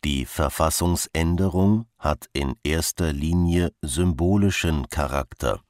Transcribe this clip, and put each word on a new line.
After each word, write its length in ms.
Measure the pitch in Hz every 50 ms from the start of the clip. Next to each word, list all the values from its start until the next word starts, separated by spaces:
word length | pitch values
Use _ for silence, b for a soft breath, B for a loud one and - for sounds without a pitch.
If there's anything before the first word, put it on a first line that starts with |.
| -
Die 220 | 73 73 67 62
Verfassungsänderung 1600 | - - - 78 71 - - 80 80 80 - 87 87 87 82 - - _ 78 82 85 87 85 95 95 87 92 95 98 107 110 113 _ _ _
hat 300 | - - 76 - - - _
in 220 | 69 69 67 62 - _
erster 500 | 71 76 82 80 - - - 90 80 73
Linie 580 | 71 71 80 85 87 87 85 85 90 87 82 _ _
symbolischen 1080 | - 76 65 80 90 90 85 - 85 87 98 101 101 101 92 - - 85 80 76 65 -
Charakter. 720 | - - 73 65 65 69 65 - - _ - 64 50 50 _ _